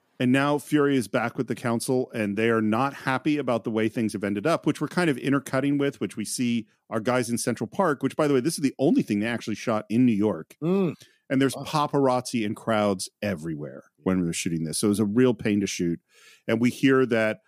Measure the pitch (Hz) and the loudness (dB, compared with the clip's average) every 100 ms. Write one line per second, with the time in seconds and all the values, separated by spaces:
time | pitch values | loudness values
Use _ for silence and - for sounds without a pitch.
0 | _ - 127 135 143 147 - 147 143 135 | _ -2 2 2 2 -2 0 2 2 2
1 | 101 127 117 - 123 110 120 117 - 127 | 0 -2 -2 -4 -4 -4 -2 -2 0 -2
2 | 127 120 104 98 113 113 110 110 139 - | -2 -2 -2 0 2 2 2 2 0 -2
3 | 135 131 156 147 127 117 120 110 110 123 | -2 -2 0 -2 0 -2 0 0 0 0
4 | 110 101 101 101 135 165 165 139 151 - | -2 -2 -2 0 0 0 0 -2 -2 0
5 | 175 131 143 139 - 131 143 143 143 - | 0 0 0 -2 0 -2 0 0 -2 -2
6 | 104 - 101 - 120 117 - _ - 110 | -6 -6 -6 -2 0 -2 -4 _ -8 -4
7 | 107 123 117 117 - 110 110 - 185 135 | 0 0 0 -2 -2 -4 -4 0 0 0
8 | 135 - 151 135 135 165 135 - 139 196 | -2 0 2 2 2 0 -2 0 2 2
9 | - 101 110 117 - 104 - 107 - 113 | 2 0 0 -4 -6 -6 -2 -2 0 2
10 | 127 104 104 82 78 - 156 196 175 104 | 4 4 2 0 -8 -6 0 0 0 -4
11 | - _ - 135 135 131 139 156 147 143 | -14 _ -2 2 2 0 -2 0 2 2
12 | 135 127 120 120 104 107 - 107 104 92 | 4 2 0 -2 -2 -4 0 2 2 0
13 | - - 104 85 80 76 71 67 - _ | -6 -6 -4 -4 -6 -8 -10 -14 -20 _
14 | 92 92 85 82 90 82 80 80 107 104 | 0 0 0 -2 -4 -4 -4 0 0 2
15 | 107 113 127 110 113 104 95 - 87 82 | 2 4 2 2 0 0 0 -2 -2 -4
16 | _ _ - - - 113 120 - 135 131 | _ _ -20 -10 -2 0 0 0 2 2
17 | 127 113 110 107 | 4 2 0 -4